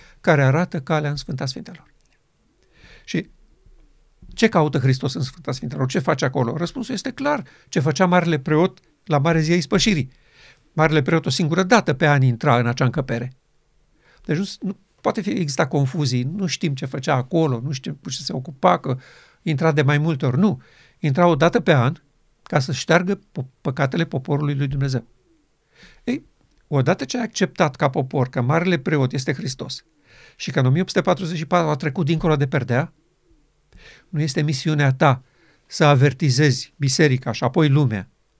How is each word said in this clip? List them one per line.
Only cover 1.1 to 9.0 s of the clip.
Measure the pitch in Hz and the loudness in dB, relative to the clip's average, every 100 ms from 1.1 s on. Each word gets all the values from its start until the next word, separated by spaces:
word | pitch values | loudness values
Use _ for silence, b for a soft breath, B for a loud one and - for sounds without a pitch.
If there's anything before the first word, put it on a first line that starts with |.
| 147 | -6
Sfânta | - 135 135 | -8 -6 -6
Sfintelor. | - - 180 _ _ _ _ _ _ _ _ b b b b - | -8 -14 -18 _ _ _ _ _ _ _ _ b b b b -8
Și | 165 - _ _ _ _ - _ _ _ _ - | -6 -6 _ _ _ _ -20 _ _ _ _ -16
ce | - 220 | 0 2
caută | 180 151 147 | 4 2 2
Hristos | 131 131 139 | 2 0 -2
în | 170 | -4
Sfânta | 131 - 143 | -6 -8 -10
Sfintelor? | 131 113 143 131 | -8 -8 -4 -2
Ce | 180 | -2
face | 147 143 139 | -2 0 0
acolo? | 131 120 156 | 0 -2 -2
Răspunsul | 170 262 233 | -6 -6 -8
este | 208 262 | -8 -8
clar. | - 285 285 b b b | -4 -2 -2 b b b
Ce | 160 | -2
făcea | 143 147 180 | 0 2 2
marele | 180 165 151 | 4 2 0
preot | 156 156 180 - _ _ | 0 2 2 -2 _ _